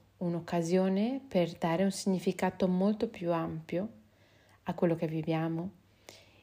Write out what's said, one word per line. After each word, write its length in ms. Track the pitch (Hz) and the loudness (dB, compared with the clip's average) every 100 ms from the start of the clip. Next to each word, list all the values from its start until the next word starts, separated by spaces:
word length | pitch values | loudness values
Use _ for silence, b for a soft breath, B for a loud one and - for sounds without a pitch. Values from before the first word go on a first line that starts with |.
| _ - | _ -6
un'occasione 1040 | 175 170 165 175 165 185 190 190 226 269 - | -4 -2 -2 -2 2 2 4 2 0 -2 -2
per 260 | 185 165 | 0 0
dare 320 | - 170 165 | 0 0 2
un 60 | 196 | 2
significato 800 | - 202 180 190 - 185 - 185 | 2 0 0 0 0 -2 2 2
molto 400 | 180 202 214 226 | 4 2 2 -2
più 240 | - 170 | -4 -2
ampio 560 | 165 165 160 - 165 220 - _ b b b b b | -2 -2 -6 -4 -4 -4 -10 _ b b b b b
a 100 | - | -6
quello 200 | - 175 | 0 2
che 120 | 165 160 | 2 -2
viviamo 640 | 160 165 160 165 165 190 - B B B B B B | -2 0 0 0 -2 -6 -10 B B B B B B